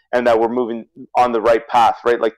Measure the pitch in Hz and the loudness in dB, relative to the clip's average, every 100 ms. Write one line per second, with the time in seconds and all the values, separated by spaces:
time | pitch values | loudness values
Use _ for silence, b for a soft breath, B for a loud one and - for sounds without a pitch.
0 | b 123 120 113 113 123 120 117 - - | b -2 0 2 0 -2 -4 -6 -12 -20
1 | 131 - 123 117 107 113 - 123 113 - | -8 -2 0 0 0 0 0 0 2 0
2 | 120 120 - | -2 0 -2